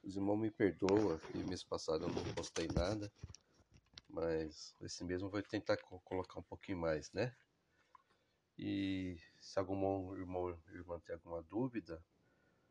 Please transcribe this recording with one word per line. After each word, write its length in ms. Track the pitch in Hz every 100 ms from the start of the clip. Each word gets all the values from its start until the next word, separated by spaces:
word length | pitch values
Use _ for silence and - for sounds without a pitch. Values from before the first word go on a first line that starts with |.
Os 140 | 98 95
irmãos 200 | 98 107
me 120 | 110
perdoam, 680 | - 101 82 95 101 101 80
que 240 | - -
mês 180 | 90 90
passado 420 | - 85 - 78
eu 40 | 85
não 160 | 87 -
postei 340 | - 82 - 80
nada, 440 | 87 87 107 104 _ - - _ _ _ - _ - -
mas 640 | 82 82 80 78 76 - -
esse 240 | 95 -
mês 180 | 87 90
eu 80 | 98
vou 120 | 101
tentar 340 | 98 104 - 104
co-, 220 | - 92
colocar 400 | - 92 90 -
um 20 |
pouquinho 360 | - 87 - 92
mais, 340 | 82 76 -
né? 240 | 95 123 - _ _ _ _ _ - _ _ _ _ _ -
E 580 | 101 101 98 95 92 85 - -
se 180 | - -
algum 560 | 92 98 95 98 92 95
irmão, 340 | 90 90 90 85 87
irmã 320 | 90 87 85
tem 140 | -
alguma 280 | 85 87 85
dúvida, 640 | 82 98 131 117 85 80 - _ _ _ _ _ _